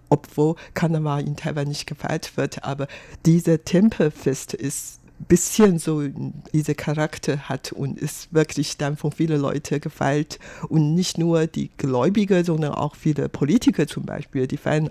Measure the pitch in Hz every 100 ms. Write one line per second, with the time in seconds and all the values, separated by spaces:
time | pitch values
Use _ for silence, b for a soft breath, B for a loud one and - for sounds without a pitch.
0 | - 147 - - 151 170 B - 160 160
1 | 151 143 143 147 147 151 143 143 - -
2 | - 160 - - 139 - - 139 139 B
3 | B B - 170 170 160 - 170 220 -
4 | 151 - - 135 - - 139 - - -
5 | - - - 175 - - 214 165 - 151
6 | 143 147 135 - - 151 151 147 - 151
7 | 151 - - 143 - 131 - - 139 -
8 | 151 - - 156 156 - - - 147 147
9 | 151 - 160 151 139 147 - 147 151 -
10 | 135 147 151 - B B B 160 147 165
11 | 185 - 165 165 160 - 143 - 139 127
12 | 139 208 196 185 175 156 147 - 147 -
13 | 160 147 139 - 135 202 - - 147 -
14 | - - - 139 131 147 - 151 156